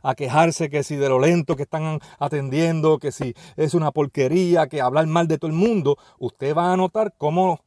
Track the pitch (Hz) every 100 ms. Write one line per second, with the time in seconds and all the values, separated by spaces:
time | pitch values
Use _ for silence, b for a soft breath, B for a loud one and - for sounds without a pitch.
0 | 135 131 131 147 170 - 151 143 131 143
1 | 139 131 151 175 147 139 143 160 156 156
2 | B B 147 147 139 143 165 160 160 151
3 | 143 - 131 - B B 156 175 151 156
4 | 143 - 131 175 180 170 147 151 127 147
5 | 160 170 165 156 160 160 226 214 139 143
6 | b b 123 - 135 156 175 185 185 214
7 | 214 - 151 175 190 160